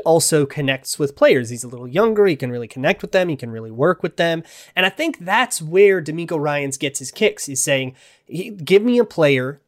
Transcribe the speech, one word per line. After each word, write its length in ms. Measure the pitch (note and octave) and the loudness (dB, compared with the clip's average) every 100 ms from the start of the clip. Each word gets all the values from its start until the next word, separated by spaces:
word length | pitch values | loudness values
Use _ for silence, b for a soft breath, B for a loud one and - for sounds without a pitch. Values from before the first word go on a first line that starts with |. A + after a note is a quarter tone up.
| - | 2
also 420 | E3 - D#3 C#3+ | 2 4 0 0
connects 540 | - C#3 C3+ - - | -2 -4 -4 -6 -4
with 160 | C#3+ - | -4 2
players. 340 | D4 D#3 A#2 | 4 4 0
He's 140 | A#2+ B2 | -8 -12
a 40 | |
little 200 | B2 B2 | -14 -6
younger. 380 | D3 A3+ G#3+ G3+ | 0 2 4 2
He 100 | D3 | 2
can 160 | B2+ | -4
really 160 | A#2+ A#2 | -6 -8
connect 340 | - C#3+ - | -4 -2 -2
with 80 | - | 0
them. 180 | F#3+ F3+ | 0 0
He 80 | C#3+ | -2
can 140 | A#2+ | -8
really 220 | A2+ A2+ | -12 -12
work 320 | A2+ D#3 F3 F3 | 0 0 0 -4
with 120 | - | -2
them. 280 | E3+ E3 D#3+ B B - | 0 0 -6 B B -2
And 100 | F#3 | -2
I 40 | |
think 280 | C#4 D#4+ - | 0 -4 -4
that's 420 | E3+ G#3+ B3+ - | -2 0 0 -4
where 400 | D#3 F3 G3+ F#3+ | -2 4 6 4
DeMeco 400 | D#3 D#3+ E3+ E3+ | -2 -8 -4 -4
Ryans 360 | D3 D3 C#3 C3+ | -2 -2 -4 -4
gets 240 | C#3+ - | -6 -6
his 100 | C3 | -12
kicks, 380 | - G#3+ G#3 - | -2 0 0 -8
is 120 | C3+ | -6
saying, 360 | - C3+ C3 C3 b b _ | -2 0 -2 -10 b b _
he, 220 | E3 G#3 | -10 -10
"Give 320 | G3+ C#3 F#3+ | -12 2 4
me 160 | A3+ A#3+ | 4 2
a 60 | A#3 | 2
player 560 | - D3+ C3+ B2+ D3 | 2 2 2 0 -8